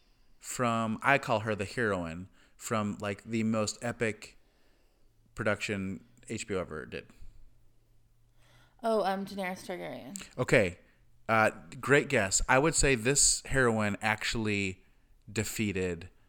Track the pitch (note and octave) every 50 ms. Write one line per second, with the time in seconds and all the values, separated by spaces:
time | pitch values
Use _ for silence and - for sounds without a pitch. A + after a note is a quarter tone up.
0 | _ _ _ _ _ _ - - - - - - B2 A#2 A2+ A2+ A2+ A2 A2 -
1 | - B2+ C#3 C#3 - - A#2 G#2 A2 A#2 G#2 G2 G2 F#2 - C3 A#2 G#2+ G2 F2+
2 | E2+ E2 D#2+ F2 G2 - _ - _ _ _ - - - A#2+ G#2+ G#2 G#2 - -
3 | G#2+ G#2 G2+ - - A2 A#2 A2+ A2 A2 A2+ A2 G#2+ G#2 - - - A#2 A#2 -
4 | A#2+ G#2+ G#2 - - - - - _ _ _ _ _ _ _ _ _ _ _ _
5 | _ _ _ _ _ _ - - A2 G#2+ G2+ - - - G#2 G2 F#2+ F#2+ F#2+ -
6 | - _ _ - - - A#2 G#2+ - - G2 F2+ E2 D#2+ D#2+ D2 B1 - - C#2
7 | - - - - - - - - - - - - - - _ _ _ _ _ _
8 | _ _ _ _ _ _ _ _ - _ - - - _ _ - A#3+ A3+ A3 G#3+
9 | F3 F#3+ G3 G3 G3 G3 G3+ G3 F#3+ F3+ F#3 - - - F3+ F3 F3 D#3 B2+ -
10 | - C4 G3+ - - - - - B2+ - D3+ B2 G2 F2+ E2 - - _ _ _
11 | _ _ - - - - A2+ A2 A2 G#2 - - - - - C3 - B2+ C#3 D3
12 | - - C#3 A2+ G2 F#2+ - - - - B2+ C3 D3 D#3+ - - D#3 C#3 C3+ A2+
13 | G#2+ C3 C#3+ C3+ - - - - - - - C3+ B2+ A#2 A2 A2 G#2+ G#2 G2+ -
14 | - G#2+ G#2+ - - - - A#2 G#2+ G#2+ G2+ G2+ G2 F#2 F#2 - - _ _ _
15 | _ - - _ _ - G2+ A2 G#2 - - - A2 G#2 F#2 F#2+ F#2 F2+ F2 E2
16 | F2+ - - - _